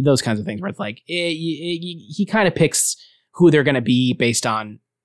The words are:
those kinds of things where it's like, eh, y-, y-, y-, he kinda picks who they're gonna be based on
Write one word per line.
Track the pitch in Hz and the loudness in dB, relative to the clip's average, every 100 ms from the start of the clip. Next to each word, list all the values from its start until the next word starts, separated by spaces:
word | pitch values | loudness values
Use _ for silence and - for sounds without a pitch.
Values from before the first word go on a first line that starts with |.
those | 135 135 | 2 2
kinds | - 107 | 2 -4
of | 104 | -4
things | 104 | -8
where | 95 | -8
it's | - | -8
like, | 107 110 - | -10 -10 -8
eh, | 170 170 | -4 -4
y-, | 160 165 151 | -4 -6 -6
y-, | 170 170 | -6 -8
y-, | 175 170 - | -8 -12 -14
he | 151 | -6
kinda | 202 220 190 | -2 2 2
picks | - 160 - - - - _ _ | 2 0 2 -2 -4 -14 _ _
who | - 175 | 4 6
they're | 151 | 6
gonna | 143 131 | 4 0
be | 117 123 127 | 2 2 2
based | 123 120 113 123 | 0 0 0 -2
on | 110 107 107 _ _ | -4 -6 -16 _ _